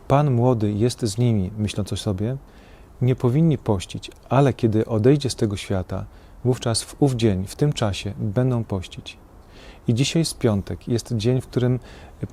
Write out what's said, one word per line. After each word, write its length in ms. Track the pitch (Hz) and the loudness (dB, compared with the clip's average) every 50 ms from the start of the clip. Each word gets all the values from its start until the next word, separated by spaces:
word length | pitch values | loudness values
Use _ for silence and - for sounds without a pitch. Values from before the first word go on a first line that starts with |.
| - - | -2 0
Pan 220 | 135 143 151 143 | 2 2 4 2
młody 420 | 123 117 120 127 127 110 107 104 | 2 4 4 4 2 2 2 0
jest 300 | 104 101 113 123 - - | 0 2 0 0 0 0
z 160 | 123 107 98 113 | -4 -4 0 2
nimi, 320 | 123 120 113 104 92 95 107 107 | 2 2 2 2 0 -2 -4 -4
myśląc 340 | 107 101 - - 101 - | -4 -4 -2 -4 -6 -4
o 40 | 104 | -6
sobie, 400 | 95 - 110 98 92 104 117 131 135 - - - - - - - - - - - - | -6 -4 -4 -2 -2 -2 -4 -4 -6 -10 -16 -20 -20 -20 -20 -20 -20 -20 -14 -6 -2
nie 140 | 127 123 131 | 0 0 0
powinni 420 | - - 120 120 151 165 165 143 - | 2 2 2 2 4 4 4 2 2
pościć, 520 | - - 104 90 - - - 107 - - - - - - | 0 0 0 0 -2 -6 -10 -12 -12 -14 -18 -14 -6 0
ale 240 | 117 135 143 135 | 2 4 4 4
kiedy 340 | - - - 110 104 110 110 | 2 2 0 2 2 2 0
odejdzie 440 | - 117 110 107 135 147 143 - 113 | 0 0 2 4 4 4 4 2 -2
z 60 | - | -4
tego 200 | - 120 104 101 | -2 -2 -2 -2
świata, 480 | - - - 101 92 90 - 95 95 104 - - - - - - - - | -4 -4 -4 -4 -4 -4 -4 -6 -8 -8 -10 -16 -20 -20 -20 -12 -4 -2
wówczas 380 | 123 127 - - 123 110 - | -2 -2 0 0 -2 -2 -2
w 200 | - - - - | -4 -6 -2 0
ów 120 | 147 139 127 | 0 2 2
dzień, 320 | 113 117 107 95 92 95 | 2 2 2 2 2 -2
w 100 | - - | -4 -2
tym 160 | - 151 147 | 0 0 0
czasie 400 | 147 - 120 104 95 - - 101 95 - | 0 0 -2 -2 -2 -4 -6 -8 -6 -6
będą 460 | 113 107 98 123 127 131 123 117 107 | -4 -2 0 0 0 0 0 -2 -2
pościć. 540 | - 104 95 90 - - - - - - - - - - - - - - - - - - - - - | -4 -4 -6 -6 -8 -14 -16 -16 -18 -18 -20 -20 -20 -20 -20 -20 -20 -20 -20 -20 -20 -20 -10 -2 -2
I 60 | 117 | 0
dzisiaj 260 | 110 139 - - 165 | 0 0 0 0 0
jest 180 | 156 - - - | 0 -2 -2 0
piątek, 500 | - 117 104 98 87 - 95 - - - | 0 2 2 0 -2 -4 -8 -8 -4 -4
jest 240 | 120 110 - - 123 | -4 -4 -4 -4 -4
dzień, 240 | 110 98 123 127 127 | -2 0 0 0 0
w 60 | - | -2
którym 320 | - - 127 123 123 127 123 - - - - - - - - - - | -2 -2 0 0 0 0 -2 -4 -10 -20 -20 -20 -20 -16 -12 -12 -10